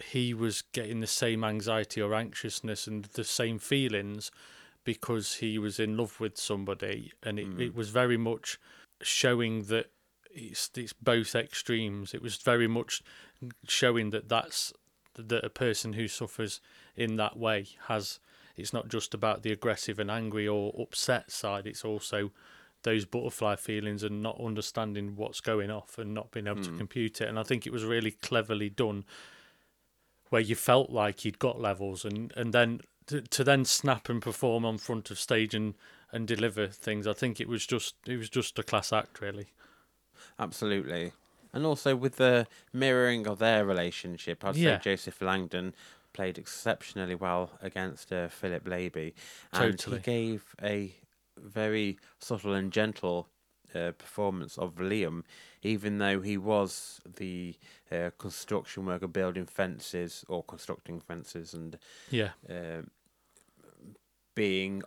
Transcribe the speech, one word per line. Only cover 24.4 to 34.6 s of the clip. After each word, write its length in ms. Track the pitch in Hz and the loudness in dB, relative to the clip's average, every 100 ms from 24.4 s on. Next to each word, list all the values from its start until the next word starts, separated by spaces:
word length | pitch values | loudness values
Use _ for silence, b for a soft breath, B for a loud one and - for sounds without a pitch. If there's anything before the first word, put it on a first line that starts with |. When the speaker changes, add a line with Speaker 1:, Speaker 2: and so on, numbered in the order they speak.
| 117 107 - 117 110 104 101 101 | -4 -4 -4 -2 -2 -2 -4 -4
Speaker 1:
what's 240 | 110 - | -6 -4
going 300 | - 107 101 | 0 2 0
off 260 | 107 - - | -6 -10 -10
and 160 | 104 | -6
not 180 | 107 - | -6 -6
being 160 | 113 104 | -6 -4
able 140 | 101 | -2
to 60 | 90 | -4
Speaker 2:
Mm. 80 | 85 | -6
Speaker 1:
compute 440 | 101 127 113 - | -4 -2 -2 -2
it. 60 | 110 | -4
And 100 | 110 | -2
I 40 | |
think 220 | 110 123 113 | -2 -2 -2
it 80 | |
was 100 | 117 | -4
really 280 | 110 117 110 | 0 0 0
cleverly 580 | - - 120 107 104 104 | -4 0 0 2 -2 0
done, 360 | 104 113 101 - B B B B B B B _ _ _ _ _ | 0 0 0 -8 B B B B B B B _ _ _ _ _
where 120 | 117 | 2
you 140 | 107 117 | 4 2
felt 340 | - 127 - | 6 6 6
like 320 | 120 104 98 | 2 2 0
he'd 180 | 110 - | -4 0
got 200 | 127 123 | 0 2
levels, 420 | 107 95 98 92 104 | -2 0 -4 -4 -4
and, 280 | 104 113 123 | -4 -6 -4
and 180 | 117 | 4
then 280 | 120 117 120 - _ - | 6 6 2 -8 _ -6
to, 140 | 147 | -6
to 220 | 117 - | -2 2
then 200 | 135 139 127 | 6 6 6
snap 440 | - 139 110 - | 4 4 2 0
and 120 | 120 | -2
perform 440 | 120 110 127 113 | -2 0 2 4